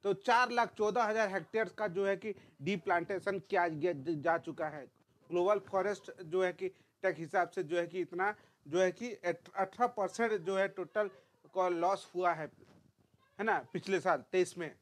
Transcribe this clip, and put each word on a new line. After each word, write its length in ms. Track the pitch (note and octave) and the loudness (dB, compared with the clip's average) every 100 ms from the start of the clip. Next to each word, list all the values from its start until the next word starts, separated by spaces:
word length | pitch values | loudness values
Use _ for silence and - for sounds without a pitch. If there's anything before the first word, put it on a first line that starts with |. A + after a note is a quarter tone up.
तो 100 | G3+ | -2
चार 380 | F#3+ - A#3 B3 | -2 2 4 4
लाख 220 | A#3+ A3+ | 2 0
चौदह 300 | - G#3+ G#3+ | 2 2 2
हज़ार 260 | A3 A3 G#3 | 2 2 0
हेक्टेयर 400 | F#3+ D#3+ A3 A3 | -2 -2 -2 -2
का 180 | - G#3+ | -2 -4
जो 180 | F3 G3 | 0 0
है 120 | G3 | 0
कि 180 | A3 G3 - _ | -4 -10 -14 _
deplantation 760 | C#3+ G3 G3 F3 E3 G3 F#3 F#3+ | -4 -2 2 0 0 -4 -2 -4
किया 280 | - G3 F3 | 0 2 2
गया, 260 | D#3 F3+ D3+ | 2 -2 -2
जा 420 | C3+ D#3 E3 E3 | -4 -2 2 0
चुका 320 | E3 D#3 D#3 | -2 -6 -6
है। 160 | D3 B2+ _ _ _ _ | -6 -14 _ _ _ _
Global 300 | E3+ F3+ G#3 | 0 2 2
forest 640 | G3 F#3+ F#3+ G3 - F3 | 0 0 0 -4 -8 -16
जो 220 | F3 F3+ | -4 0
है 100 | F#3 | 0
कि 160 | F3 F#3 - _ _ | -2 -8 -10 _ _
tech 160 | F#3+ D#3 | -2 -2
हिसाब 320 | E3 F#3 F3 | -2 0 0
से 140 | F#3+ | -2
जो 140 | D#3 F3 | -2 0
है 100 | E3+ | 0
कि 140 | F3+ | -4
इतना 340 | F3 F3 G3 G#3+ _ _ - | -4 -2 -2 -2 _ _ -4
जो 120 | E3 | 2
है 120 | F#3 | 2
कि 220 | F3+ A#3+ | 0 -10
अठारह 760 | - F3 E3+ - - F#3+ - B3 | -6 -4 -4 -6 -4 -4 0 0
परसेंट 460 | A#3+ F#3 - A3+ | 0 -4 0 0
जो 240 | G#3+ E3 F#3+ | 0 0 0
है 100 | G3 | 0
total 400 | F#3+ E3+ G#3+ G3+ F#3+ _ _ - F#3 | -2 -4 -2 -2 -4 _ _ -8 0
का 140 | F#3 | 0
loss 420 | E3+ F3 G3 - F3 | 2 2 0 -4 0
हुआ 180 | F3+ | 0
है, 180 | D#3+ D3+ _ - - _ _ _ _ _ - | 0 -6 _ -20 -20 _ _ _ _ _ -4
है 40 | |
ना? 220 | A3 F3 A#2+ | 0 0 -2
पिछले 260 | E3+ F3 F#3+ | -8 -2 0
साल 240 | F#3 D3+ - | 2 0 0
तेईस 260 | F#3 E3+ - | 0 0 -2
में 180 | D#3 - | -10 -10